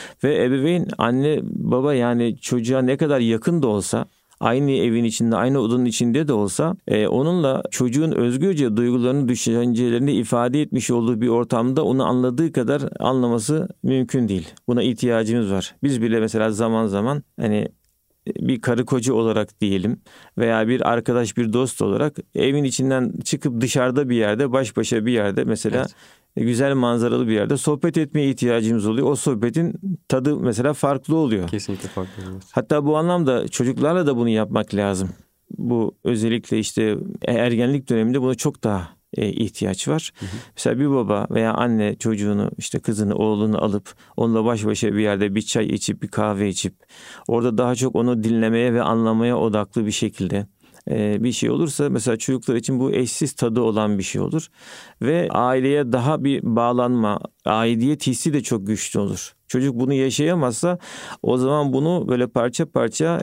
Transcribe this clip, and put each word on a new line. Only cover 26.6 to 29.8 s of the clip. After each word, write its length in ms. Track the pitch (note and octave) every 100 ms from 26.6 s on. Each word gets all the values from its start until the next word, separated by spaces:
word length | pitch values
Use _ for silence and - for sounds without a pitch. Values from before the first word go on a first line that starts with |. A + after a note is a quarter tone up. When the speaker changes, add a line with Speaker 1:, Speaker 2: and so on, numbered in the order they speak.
| C#3
Speaker 1:
manzaralı 540 | C3+ A#2+ A#2+ A#2+ A#2+ A#2+
bir 40 |
yerde 240 | G#2+ G#2+ C#3+
sohbet 420 | D#3 D3 E3+ E3
etmeye 320 | D3 D3+ C#3
ihtiyacımız 560 | B2+ B2 A#2 A2 A2+ G#2
oluyor. 240 | A2+ C#3+
O 60 | C#3
sohbetin 580 | - A#2 A#2 C#3 E3+ -